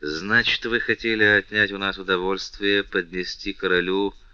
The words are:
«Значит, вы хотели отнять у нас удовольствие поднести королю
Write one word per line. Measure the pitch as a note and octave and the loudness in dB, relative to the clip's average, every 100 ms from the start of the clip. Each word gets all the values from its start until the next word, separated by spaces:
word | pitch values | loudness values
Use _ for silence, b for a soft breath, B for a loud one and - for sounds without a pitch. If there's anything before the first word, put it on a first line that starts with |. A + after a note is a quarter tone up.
«Значит, | D2 D#2 G2 A#2 A#2+ - A#2 | -6 -6 0 2 2 0 -2
вы | A#2 | -2
хотели | A#2 A2 A#2 A2 | 0 -2 0 4
отнять | G#2 G#2 - G#2 G2+ | 6 4 2 0 0
у | G2 | 0
нас | G2 F#2+ | -4 -4
удовольствие | F#2+ F#2 F#2 F#2+ - - G2+ G2+ | 0 0 0 -4 -6 -4 0 0
поднести | F#2+ G2 E2+ F#2 F2+ - G2+ | 0 -4 -4 -6 -8 -8 -10
королю | - F#2+ F2+ F2+ F#2+ G2+ - b | -4 0 2 2 0 -2 -6 b